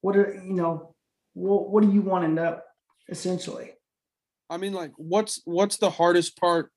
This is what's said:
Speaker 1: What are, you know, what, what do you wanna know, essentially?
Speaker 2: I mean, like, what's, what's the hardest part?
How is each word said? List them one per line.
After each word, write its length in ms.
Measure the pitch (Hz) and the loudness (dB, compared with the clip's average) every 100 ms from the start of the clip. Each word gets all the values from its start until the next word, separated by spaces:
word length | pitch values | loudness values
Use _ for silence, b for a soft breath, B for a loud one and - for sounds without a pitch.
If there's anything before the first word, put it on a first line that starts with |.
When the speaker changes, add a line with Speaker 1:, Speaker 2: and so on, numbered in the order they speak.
Speaker 1:
What 140 | 190 196 | 2 2
are, 240 | 202 190 185 | 2 -2 -6
you 60 | |
know, 400 | 185 165 160 - _ _ _ _ | -2 -2 -4 -10 _ _ _ _
what, 360 | 180 185 202 - | -8 -2 0 4
what 120 | 208 | 6
do 80 | 208 | 6
you 120 | 202 | 4
wanna 260 | 190 185 165 | 2 0 0
know, 320 | 160 165 165 - _ _ _ - | 0 -2 -6 -14 _ _ _ -16
essentially? 640 | 175 180 180 - - - - _ _ _ _ _ _ _ | -8 -6 -6 -6 -12 -16 -20 _ _ _ _ _ _ _
Speaker 2:
I 80 | 170 | -8
mean, 160 | 196 | -8
like, 200 | 190 156 - | -8 -10 -14
what's, 440 | 160 190 214 - | -2 0 0 -8
what's 320 | - 170 202 - | -4 0 0 0
the 120 | 202 | -2
hardest 480 | - 170 175 170 _ | 2 4 4 0 _
part? 320 | 175 170 147 | 0 0 -2